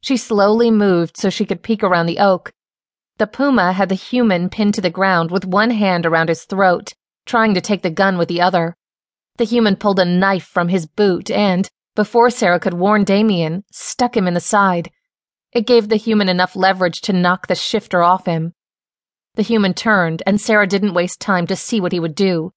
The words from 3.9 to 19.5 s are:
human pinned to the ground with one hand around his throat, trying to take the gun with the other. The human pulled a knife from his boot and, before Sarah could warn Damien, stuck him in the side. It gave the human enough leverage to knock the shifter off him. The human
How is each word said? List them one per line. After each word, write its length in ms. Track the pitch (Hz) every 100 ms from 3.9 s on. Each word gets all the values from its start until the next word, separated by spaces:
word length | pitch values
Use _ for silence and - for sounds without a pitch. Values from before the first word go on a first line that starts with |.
human 560 | 190 - 247 233 180 180
pinned 240 | - 208
to 80 | 208
the 80 | 185
ground 400 | 170 190 180 165
with 160 | 185 185
one 240 | 196 226
hand 340 | 226 202 175
around 240 | 165 165 165
his 160 | 165
throat, 480 | - 196 190 170 - - _ _
trying 300 | - 233 220
to 60 | 185
take 200 | - 202
the 80 | 180
gun 280 | 160 196 180
with 100 | 160
the 140 | 170
other. 340 | 175 185 165 170 _ _ _ _ _ _
The 60 |
human 300 | 226 240 220
pulled 240 | 196 214 196
a 60 |
knife 400 | 175 180 196 190
from 240 | - - 175
his 180 | 185 160
boot 440 | - 208 175 -
and, 380 | - 208 180 196 _ _ -
before 320 | 208 240 240
Sarah 320 | 233 196 175
could 140 | 190
warn 300 | 175 190 208
Damien, 600 | 202 196 220 185 160 170 -
stuck 420 | - - - 240
him 140 | 240 185
in 60 |
the 60 | 175
side. 500 | - 214 196 175 170 _ _ _ _ _ _
It 140 | 240 214
gave 220 | 240 214
the 80 | 220
human 320 | 220 214 196
enough 260 | 180 180
leverage 460 | - 190 190 185 -
to 140 | -
knock 320 | 185 180 180 -
the 80 |
shifter 480 | 175 - 220 - 180
off 240 | 175 185 -
him. 260 | 165 165 - _ _ _ _ _ _ _ -
The 60 |
human 320 | 208